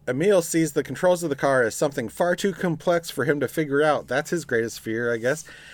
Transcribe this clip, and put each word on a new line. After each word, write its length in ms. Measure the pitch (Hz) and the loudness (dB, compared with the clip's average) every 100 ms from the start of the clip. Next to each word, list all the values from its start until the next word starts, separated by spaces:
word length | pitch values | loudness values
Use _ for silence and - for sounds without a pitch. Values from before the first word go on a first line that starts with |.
| - | -6
Emil 360 | 127 190 190 | 0 2 2
sees 300 | 165 165 156 | 2 0 0
the 100 | 147 | 0
controls 380 | 139 131 180 175 | -4 0 2 2
of 80 | 170 | -2
the 60 | 135 | -2
car 260 | 143 131 | 2 2
as 120 | 113 | 2
something 340 | - 151 143 110 | 0 -2 -2 -6
far 280 | - 175 175 | -2 0 2
too 160 | 202 | -2
complex 580 | - 180 156 180 170 170 | 0 -2 0 0 0 -2
for 140 | - | -2
him 160 | - 147 | 0 0
to 80 | 131 | 0
figure 340 | - 151 139 | -2 0 2
out. 240 | 151 131 - | 4 2 0
That's 220 | 127 151 | -2 -2
his 140 | 175 | -4
greatest 340 | 139 117 117 - | 0 0 0 -4
fear, 340 | 113 110 120 | -4 -2 -2
I 40 | 117 | 0
guess. 280 | 120 156 - - - | 0 -2 -6 -20 -20